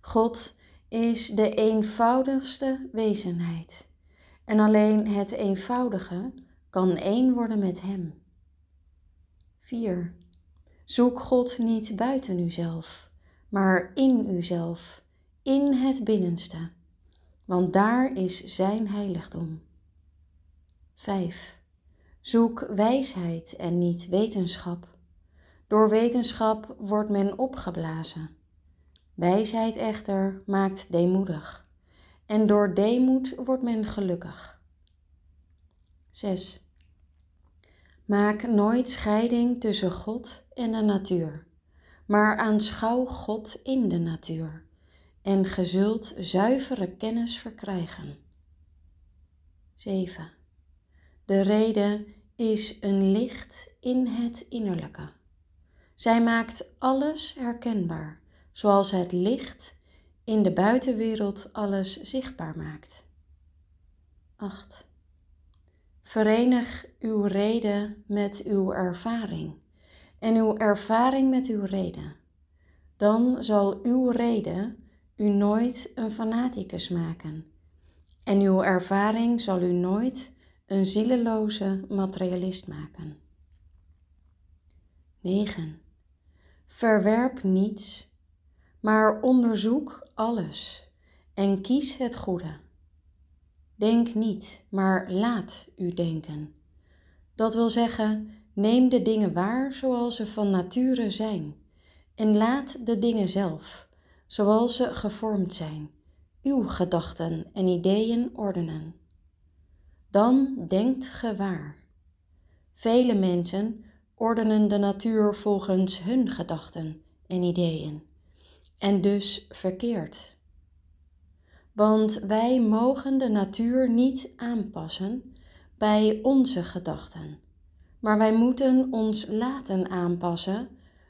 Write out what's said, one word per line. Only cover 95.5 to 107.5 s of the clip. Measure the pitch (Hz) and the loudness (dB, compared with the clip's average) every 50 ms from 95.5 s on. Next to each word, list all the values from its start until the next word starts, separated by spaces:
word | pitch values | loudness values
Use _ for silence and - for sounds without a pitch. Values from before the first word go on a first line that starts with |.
| - - - - _ | -14 -20 -20 -20 _
u | - 185 175 175 | -6 -6 -4 -2
denken. | 175 175 170 160 156 156 - 151 151 151 151 - _ _ _ _ _ _ _ _ _ _ _ _ _ _ _ _ | -2 -2 -2 -2 -4 -6 -8 -10 -10 -10 -12 -14 _ _ _ _ _ _ _ _ _ _ _ _ _ _ _ _
Dat | - 220 233 220 | -2 -2 0 2
wil | 226 233 226 | 2 2 2
zeggen, | 226 240 233 233 233 - 220 214 214 214 214 - - - _ _ _ | 4 2 2 0 0 0 0 0 0 -2 -4 -10 -16 -20 _ _ _
neem | - 202 214 233 254 254 254 | 0 2 4 6 6 6 6
de | 247 247 185 | 4 4 2
dingen | 220 220 214 214 180 156 | 2 2 2 2 0 0
waar | 175 180 202 233 254 269 277 269 | 0 -2 0 -2 -2 -4 -4 -6
zoals | - - 262 254 240 240 240 240 | -4 -2 -2 0 0 -2 -4 -4
ze | - 220 | -6 -8
van | 208 - 220 208 202 | -8 -4 -2 0 2
nature | 196 185 175 180 - 247 254 262 254 233 226 208 | 2 0 0 -2 -2 0 2 2 2 0 0 -4
zijn | 202 - 220 220 208 175 156 147 147 - _ _ _ _ _ _ _ _ _ _ _ | -2 -4 -4 -4 -4 -4 -6 -8 -12 -16 _ _ _ _ _ _ _ _ _ _ _
en | - 220 214 214 | 0 2 4 4
laat | 208 220 226 247 277 - - - 262 240 | 4 4 2 2 0 -4 -8 -12 -10 -4
de | 226 233 202 | -2 -2 0
dingen | 202 233 226 220 196 175 | 2 0 2 2 0 0
zelf, | - 190 202 180 160 147 - - - - - _ _ _ _ _ _ _ _ | 0 0 -2 -2 -4 -6 -10 -16 -20 -20 -20 _ _ _ _ _ _ _ _
zoals | _ - - 208 202 214 220 233 240 233 | _ -4 0 2 4 4 4 4 2 0
ze | - 247 - - | 0 -2 -2 -2
gevormd | - - 208 208 - - 220 214 202 180 185 - | -6 -6 -6 -6 -4 -6 -4 -2 -2 -2 -2 -4
zijn, | - 165 156 156 156 151 151 _ _ _ _ _ _ _ _ _ _ - | -8 -8 -8 -10 -10 -12 -14 _ _ _ _ _ _ _ _ _ _ -2
uw | 269 277 262 214 | 0 0 0 0
gedachten | 190 - - 180 175 180 170 160 - - - 165 165 165 165 165 - | -2 -2 -2 -2 0 0 -2 -2 -4 -10 -8 -6 -6 -6 -6 -8 -10